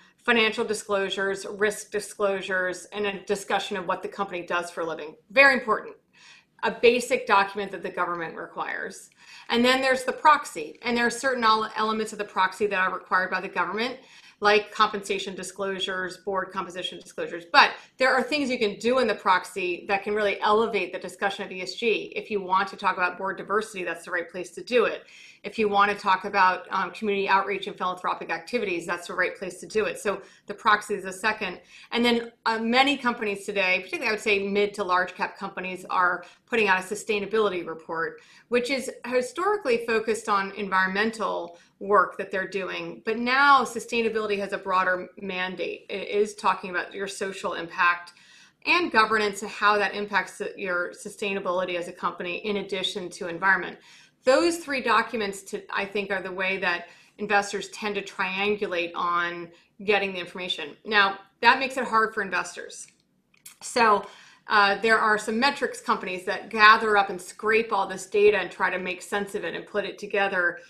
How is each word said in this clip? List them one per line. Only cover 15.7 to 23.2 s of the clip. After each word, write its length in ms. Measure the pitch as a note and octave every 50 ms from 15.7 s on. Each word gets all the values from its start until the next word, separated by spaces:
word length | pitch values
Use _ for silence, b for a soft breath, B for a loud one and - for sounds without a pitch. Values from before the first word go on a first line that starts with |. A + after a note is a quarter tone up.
| F#3+ F#3 F#3 G3+ F#3 F#3 F#3 F3 F3 -
board 340 | - G#3 F#3+ F#3+ F#3 F#3
composition 480 | - G3 F3+ F3 F3 F#3 F3+ - F3+ F3
disclosures. 460 | - - - - E3 D#3+ E3+ E3+ E3+ -
But 200 | - C#4 A3 F3+ - B B B B -
there 160 | B3+ C4 B3+
are 100 | C4 B3
things 260 | - D4+ D4 C#4+ A#3+
you 100 | B3+ A#3+
can 180 | A3+ G3+ F#3+ -
do 220 | G#3+ A#3 B3+ C4
in 80 | A#3+ G#3+
the 80 | G3
proxy 680 | - - G#3 F#3 F3+ - - - G3 F3+ F3+ F3 E3+ - -
that 160 | G3+ G3 -
can 100 | G#3+ G#3
really 260 | G#3+ G#3+ G3+ F#3+ -
elevate 520 | - G#3+ G#3 G#3+ A#3 G#3 G3 G3 F3+ - -
the 60 | F3+
discussion 440 | - F3+ - - G#3 G3 G3 - G3
of 80 | F3
E 100 | F#3 F#3
S 120 | F3+ F3+ -
G. 400 | - A#3+ A3+ G3 E3 D#3+ - -
If 160 | G#3 G3+ -
you 100 | A3 G3
want 280 | F#3 F3+ F#3 F#3+ G3+ G3
to 80 | - -
talk 180 | G3+ F#3+ F3+
about 220 | F#3 F3+ F3 F3+
board 200 | -